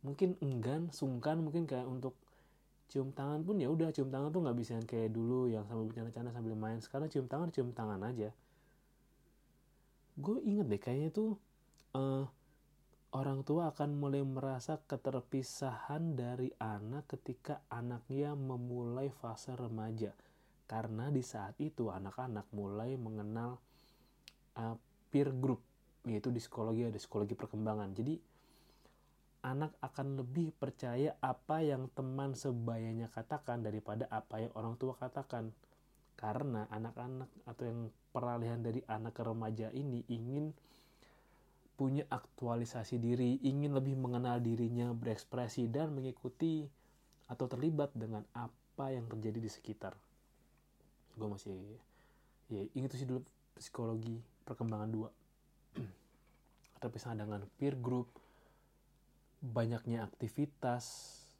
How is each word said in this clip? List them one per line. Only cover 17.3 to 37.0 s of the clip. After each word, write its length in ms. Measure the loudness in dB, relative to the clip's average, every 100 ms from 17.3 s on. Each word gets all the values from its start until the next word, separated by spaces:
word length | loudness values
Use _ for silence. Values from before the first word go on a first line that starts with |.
| -8 -4 -6 -4
anaknya 640 | -4 -4 -4 -2 0 0
memulai 800 | 0 -2 -2 -2 -2 -2 0 -2
fase 400 | -2 -6 -6 -6
remaja. 580 | -4 -2 -2 -2 0 -2 -4 -20 -20 -20 _ _
Karena 480 | -2 -2 -2 2
di 80 | 2
saat 360 | 2 -4 -6 -2
itu 320 | -4 0 -2
anak-anak 560 | 0 -6 -4 -4 -4 -4 -4
mulai 400 | -2 -2 -2 -2
mengenal, 640 | -4 -4 -2 -2 -2 -6 _ -20 -20 -20 -20 _ -20 -20 -14 -4
eh, 180 | -2 -2 -8 _ _
peer 160 | 4 6
group, 320 | 4 4 2 0 _ _ _ -2
yaitu 240 | 0 2
di 80 | 0
psikologi 480 | -2 -2 2 2 2
ada 80 | -2
psikologi 400 | -2 0 0 0
perkembangan. 560 | -4 -2 0 0 -2
Jadi 240 | -2 0 -2 -6 -20 -20 -20 -20 -20 -20 -20 _ _ _ _
anak 400 | -4 0 -2 -4
akan 400 | -8 -2 -2 -2
lebih 320 | 0 2 0
percaya 640 | 0 -4 -2 -2 2 2 2
apa 400 | 0 0 0 4
yang 240 | 4 2 0 -2
teman 400 | -2 0 -2 0
sebayanya 720 | 0 0 0 0 0 -2 -2
katakan 560 | -6 -4 -4 0 -2
daripada 440 | 0 -2 -2 -2 -2
apa 320 | -2 -4 -4
yang 80 | -4 -2
orang 200 | -4 -2
tua 200 | -2 -2
katakan. 560 | -6 -6 -4 -4 -6 -8 -20 _ _ _ -20 -6
Karena 480 | -2 0 0 0 -2
anak-anak 640 | -4 -6 -6